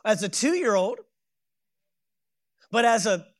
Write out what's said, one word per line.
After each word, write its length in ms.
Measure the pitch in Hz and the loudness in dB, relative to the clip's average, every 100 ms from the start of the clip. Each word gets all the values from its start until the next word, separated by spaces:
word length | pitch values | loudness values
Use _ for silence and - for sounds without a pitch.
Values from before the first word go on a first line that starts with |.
as 180 | 214 202 | -2 -2
a 60 | 196 | -2
two-year-old, 720 | - 302 349 262 196 190 - - _ _ _ _ _ _ _ _ _ _ _ _ _ _ _ _ | -2 0 0 0 0 0 -4 -14 _ _ _ _ _ _ _ _ _ _ _ _ _ _ _ _
but 140 | 226 | 0
as 220 | 233 226 202 | 2 2 0
a 200 | 180 - _ | -4 -6 _